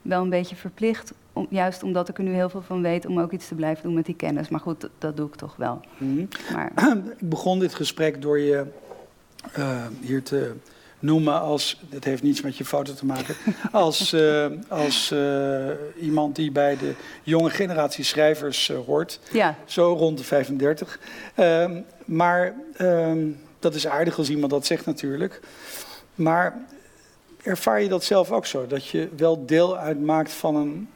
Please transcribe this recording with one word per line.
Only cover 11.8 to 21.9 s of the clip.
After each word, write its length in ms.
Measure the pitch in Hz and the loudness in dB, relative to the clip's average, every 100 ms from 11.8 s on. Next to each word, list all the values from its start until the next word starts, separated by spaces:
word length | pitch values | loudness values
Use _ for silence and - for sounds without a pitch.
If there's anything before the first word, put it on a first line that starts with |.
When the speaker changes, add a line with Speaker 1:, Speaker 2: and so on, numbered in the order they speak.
| - | -12
Speaker 2:
dat 140 | 139 | -6
heeft 200 | 139 135 | -2 2
niets 180 | 143 139 | 2 2
met 160 | 139 131 | -2 -6
je 80 | 135 | -2
foto 280 | 143 139 | -2 -4
te 120 | 135 135 | -4 -2
maken, 300 | 131 131 - - 180 | -2 -6 -4 -4 -2
Speaker 1:
<laughs> 120 | - | 0
Speaker 2:
als, 420 | 220 170 156 196 | 4 4 2 2
eh, 320 | 160 156 151 147 151 220 | 4 6 4 0 -4 -6
als, 440 | 170 147 - - | -2 0 0 0
eh, 540 | 147 143 139 139 135 135 151 147 165 | 0 2 0 0 -2 -2 -6 -10 -6
iemand 340 | 160 151 151 143 | 0 2 0 0
die 160 | 156 | 0
bij 260 | 139 143 135 | 2 2 2
de 160 | 139 139 - - | -4 -6 -14 -12
jonge 260 | - 165 165 | 2 4 4
generatie 540 | - 196 160 147 - | 0 -2 0 -2 -2
schrijvers, 680 | 139 151 151 151 143 127 - | -2 4 4 4 -2 -2 -2
eh, 80 | 139 123 | -2 0
hoort. 340 | 147 170 - - | 0 0 -10 -2
Speaker 1:
Ja. 240 | 226 180 151 - | 2 2 0 -6
Speaker 2:
Zo 280 | - 175 | 2 4
rond 240 | 170 160 147 | 4 2 0
de 60 | |
vijfendertig. 760 | 127 143 131 139 143 156 - - - - - - | 0 0 0 0 0 0 -6 -12 -16 -16 -8 4
Ehm, 460 | 175 165 175 175 - | 4 6 2 -2 -12